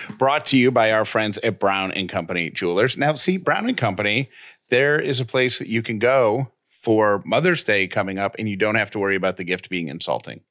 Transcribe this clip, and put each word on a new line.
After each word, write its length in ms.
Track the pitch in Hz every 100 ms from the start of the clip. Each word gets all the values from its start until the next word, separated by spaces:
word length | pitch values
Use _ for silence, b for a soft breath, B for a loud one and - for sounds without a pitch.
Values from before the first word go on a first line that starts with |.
| B 107
brought 300 | 135 147 -
to 100 | 135
you 140 | 123
by 220 | 120 110
our 120 | 110
friends 320 | 107 110 107 104
at 200 | 113 98
Brown 340 | 98 98 95
and 160 | - 92
Company 400 | 98 82 87 82
Jewelers. 480 | - 87 90 127 139
Now, 200 | 143 147
see, 200 | - 185
Brown 300 | 160 170 226
and 80 | 233
Company, 540 | 110 95 104 110 135 B B B -
there 300 | 123 143 151
is 180 | 147 127
a 40 |
place 340 | 123 131 127 -
that 80 | -
you 140 | 113
can 160 | 113 110
go 540 | 120 135 113 117 135 _ _
for 520 | _ - 110 104 101 85
Mother's 380 | 113 180 160
Day 240 | - 101 92
coming 300 | 107 98 95
up, 180 | 98 -
and 100 | 110
you 60 | 98
don't 200 | 107 110
have 160 | 101
to 80 | 110
worry 160 | 98 95
about 200 | 92 92
the 60 |
gift 240 | 90 92 -
being 200 | 90 80
insulting. 540 | 82 - 69 - - _